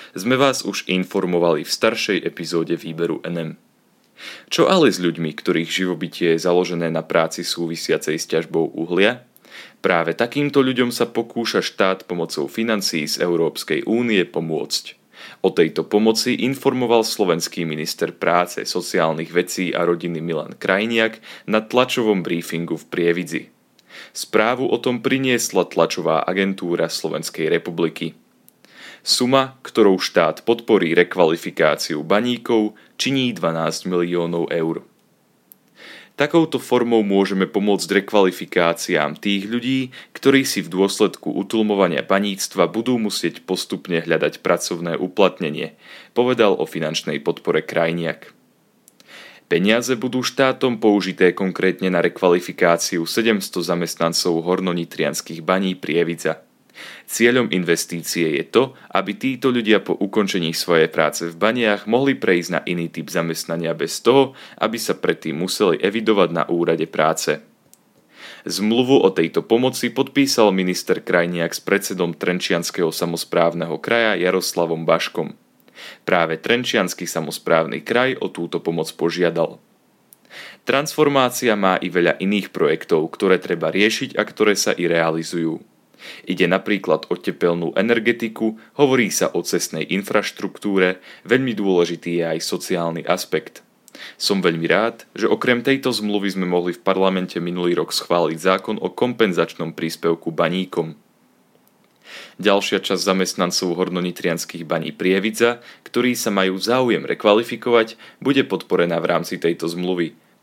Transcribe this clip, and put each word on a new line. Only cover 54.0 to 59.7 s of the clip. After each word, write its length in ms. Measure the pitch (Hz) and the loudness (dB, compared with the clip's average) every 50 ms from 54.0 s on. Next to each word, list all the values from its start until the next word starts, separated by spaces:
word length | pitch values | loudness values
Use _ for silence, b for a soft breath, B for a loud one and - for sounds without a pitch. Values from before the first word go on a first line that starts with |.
| 85 82 82 - - 92 85 82 82 | -2 0 0 0 0 0 0 0 0
hornonitrianskych 960 | 87 92 92 95 92 87 87 82 - - - 80 71 76 - - - 82 82 | 0 0 0 0 -2 -2 -2 -4 -6 -4 -4 -4 -2 -2 -6 -10 -10 -14 -6
baní 400 | 80 92 92 95 98 92 92 - | 0 0 0 2 0 -2 -4 -4
Prievidza. 640 | - - 78 85 82 82 85 80 - 78 78 - - _ _ _ _ B B B B B B B B - | -6 -2 0 0 0 0 -4 -4 -4 -6 -6 -6 -12 _ _ _ _ B B B B B B B B -10
Cieľom 400 | - - 113 117 123 127 120 - | -2 2 4 4 4 4 0 0
investície 880 | - 92 87 82 85 - - - 87 85 80 - - 85 82 80 73 | 0 -2 2 2 0 0 0 -6 -8 -8 -8 -6 -2 0 0 0 0
je 80 | 71 - - - | -2 -6 2 2
to, 240 | 113 131 131 131 B B B - | 2 2 2 -4 B B B -2
aby 240 | 95 98 98 104 | -2 -2 -2 -6
títo 320 | - - 131 131 123 - 131 | -4 -4 -4 -4 0 0 0
ľudia 320 | 123 120 110 107 | 0 2 4 4